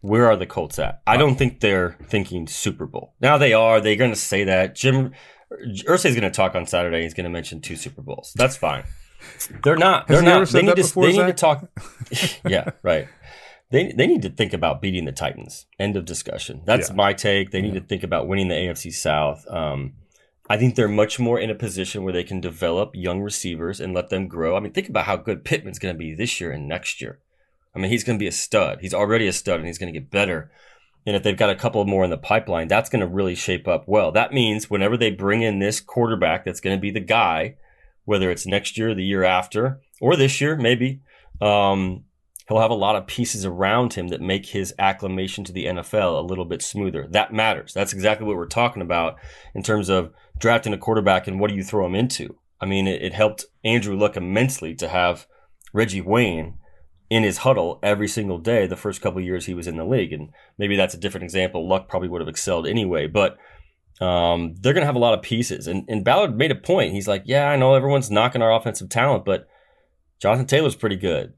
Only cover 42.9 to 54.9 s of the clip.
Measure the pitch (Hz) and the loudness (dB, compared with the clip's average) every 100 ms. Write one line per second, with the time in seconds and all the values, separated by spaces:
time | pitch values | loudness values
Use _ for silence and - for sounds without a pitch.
42.9 | 107 92 - 120 104 95 87 95 113 123 | 0 -2 -6 -4 -4 -6 0 2 2 2
43.9 | - 90 87 92 95 - 104 92 - 98 | -2 -6 -6 -2 -2 -2 -6 -6 0 0
44.9 | 95 98 92 95 101 92 92 76 90 85 | 0 -4 -4 -4 -6 -10 -6 -6 -6 -2
45.9 | 110 92 78 85 92 87 87 - 101 95 | 0 2 0 -4 -6 -6 -6 -6 -4 -4
46.9 | 82 69 92 107 110 110 90 - - 98 | -4 -2 0 0 0 0 0 -6 -4 -4
47.9 | 95 98 107 107 98 85 - 120 107 85 | 0 0 0 -2 -4 -4 0 0 -2 -4
48.9 | 85 82 - - - - - 95 107 95 | -2 -2 -4 -18 -20 -14 -10 -2 -2 2
49.9 | 95 82 _ _ - 117 117 - 101 - | 0 0 _ _ -4 2 2 0 -6 0
50.9 | 110 98 92 98 95 104 101 95 107 92 | 0 4 2 0 -2 -2 -2 -4 -2 0
51.9 | 92 127 - - - _ _ 95 98 95 | 0 -2 -4 -10 -14 _ _ -4 0 0
52.9 | 92 92 92 107 - - _ 110 117 104 | -2 -6 2 2 2 -16 _ 0 0 0
53.9 | 98 104 98 90 98 131 135 80 82 82 | 0 0 0 -2 0 0 -2 -10 -8 -4